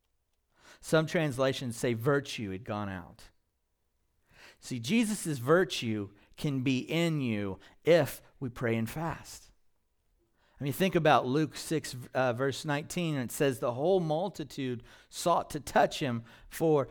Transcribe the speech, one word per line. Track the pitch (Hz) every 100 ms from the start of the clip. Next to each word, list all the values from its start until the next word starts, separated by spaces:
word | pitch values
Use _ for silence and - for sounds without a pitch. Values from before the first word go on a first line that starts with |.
| _ _ _ _ _ _ - -
Some | - 160 160
translations | 180 151 123 135 131 127 113
say | 127
virtue | 110 123 143 - - 101
had | 95
gone | - 104 101
out. | 92 73 - - _ _ _ _ _ _ _ _ _ _ _ - -
See, | - 127
Jesus' | 117 226 214 202 170 139
virtue | 117 175 180 - 117 107 98 - _ -
can | 156 135
be | 127 127
in | - 160 170 151
you | 127 104 101 92 - _
if | 147 165 135 - - _
we | 131
pray | - 117 113
and | 113
fast. | 156 165 120 - - - _ _ _ _ _ _ _ _ _ _ -
I |
mean, | 139
think | - 190
about | 175 156 123 127
Luke | 143 151 -
six, | - 156 - 123 123
uh, | 127 131
verse | 117 139 127 156
nineteen, | 147 156 180 160
and | 143 120
it |
says, | - 143 117
"The | 135
whole | 120 165 190
multitude | 160 156 196 - 139 - 131 120 - - _
sought | - 175 170 -
to | 156
touch | - 226 - -
him, | 139 117 - - -
for | - 160 147 123